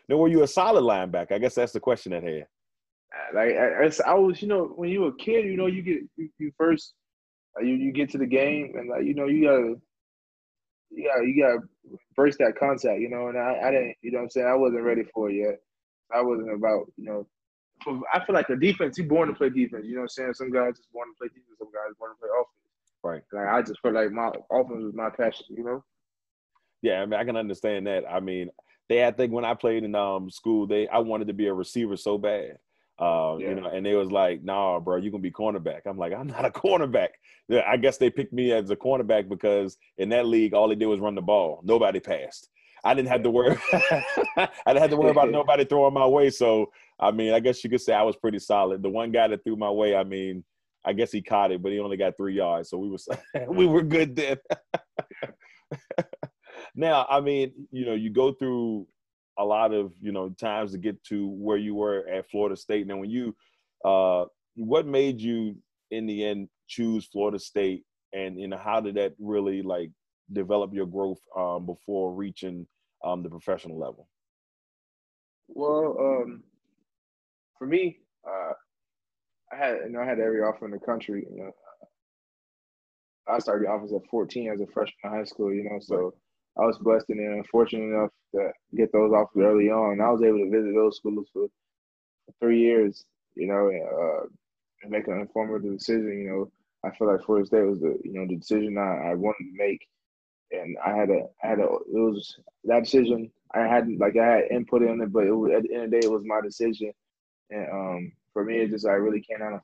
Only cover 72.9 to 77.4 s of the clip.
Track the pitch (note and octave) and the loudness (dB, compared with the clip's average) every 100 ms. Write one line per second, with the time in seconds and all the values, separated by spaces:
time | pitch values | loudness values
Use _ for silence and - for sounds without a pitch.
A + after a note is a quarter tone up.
72.9 | _ F2 F2+ F2 E2 - F#2 E2 D#2+ C2+ | _ -8 -6 -8 -10 -6 -6 -8 -12 -12
73.9 | - _ _ _ _ _ _ _ _ _ | -12 _ _ _ _ _ _ _ _ _
74.9 | _ _ _ _ _ _ - D3 D3+ D#3 | _ _ _ _ _ _ -6 -2 0 0
75.9 | - C3+ C3 A#2+ A#2+ _ _ _ _ _ | 0 0 0 -4 -10 _ _ _ _ _
76.9 | _ _ _ _ _ | _ _ _ _ _